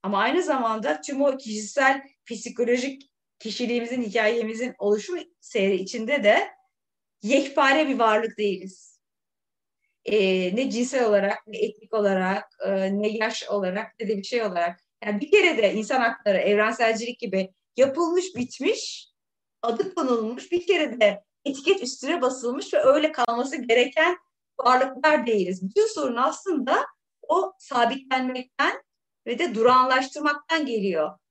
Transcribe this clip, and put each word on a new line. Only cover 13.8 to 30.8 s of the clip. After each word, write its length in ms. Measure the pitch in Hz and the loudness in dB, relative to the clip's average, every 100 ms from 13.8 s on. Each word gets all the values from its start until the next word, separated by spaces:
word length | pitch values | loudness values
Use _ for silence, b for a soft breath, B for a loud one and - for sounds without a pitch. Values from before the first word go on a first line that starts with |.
| 220 _ | -10 _
ne 80 | 214 | -6
de 100 | 208 | -6
bir 60 | |
şey 200 | 196 247 | -4 -4
olarak. 360 | 214 180 170 175 _ _ | -2 -2 -4 -6 _ _
Yani 180 | 208 208 | -6 -6
bir 100 | 294 | 4
kere 260 | 415 359 233 | 4 6 4
de 160 | 202 | 2
insan 280 | 190 214 254 | 2 -2 0
hakları, 360 | 233 240 208 185 | 0 0 0 2
evrenselcilik 840 | 175 208 214 220 226 220 240 240 | 4 4 2 2 0 0 -4 -8
gibi 340 | 233 190 190 _ _ - | -4 -4 -4 _ _ 2
yapılmış, 580 | 269 277 339 349 349 - | 2 2 2 0 -2 -6
bitmiş 760 | 247 - 294 494 - - - _ _ _ _ _ | -8 -2 -2 -2 -4 -12 -18 _ _ _ _ _
adı 340 | 233 220 381 - | -6 -2 -4 -2
konulmuş, 560 | 262 233 220 247 - | 0 0 -2 -8 -4
bir 160 | 349 349 | -4 0
kere 320 | 359 294 233 | 0 0 2
de 240 | 208 202 _ _ 277 | 2 2 _ _ -10
etiket 380 | 269 311 392 | -4 0 0
üstüne 380 | 247 - 269 339 | 0 -8 -6 -2
basılmış 520 | 254 262 233 269 - | -2 -2 -6 -6 -2
ve 100 | 302 | 2
öyle 280 | 277 294 302 | 4 4 2
kalması 440 | 311 240 233 269 285 | 0 -2 -2 -4 -6
gereken 600 | 233 233 277 311 330 359 _ _ _ - | 2 2 2 2 2 0 _ _ _ -2
varlıklar 680 | 247 254 269 269 302 302 240 | 2 4 2 0 2 2 2
değiliz. 440 | 214 175 185 190 | 0 0 -4 -2
Bütün 180 | 392 440 | 0 0
sorun 280 | 440 269 233 | 0 -4 0
aslında 720 | 277 - 392 302 233 370 587 _ _ _ | -2 -2 -4 -2 0 0 -2 _ _ _
o 320 | - 339 381 _ | -2 0 0 _
sabitlenmekten 1200 | - 254 233 269 269 262 254 254 254 - 294 480 _ _ _ _ - | -4 0 2 0 -4 -4 -2 -6 -10 -2 -2 -2 _ _ _ _ -8
ve 120 | 240 | -4
de 160 | 349 214 | -2 2
durağanlaştırmaktan 1080 | 233 254 254 262 269 302 294 294 - 330 254 | 4 6 4 2 0 -2 -2 -2 -2 -2 -2
geliyor. 540 | 226 | -2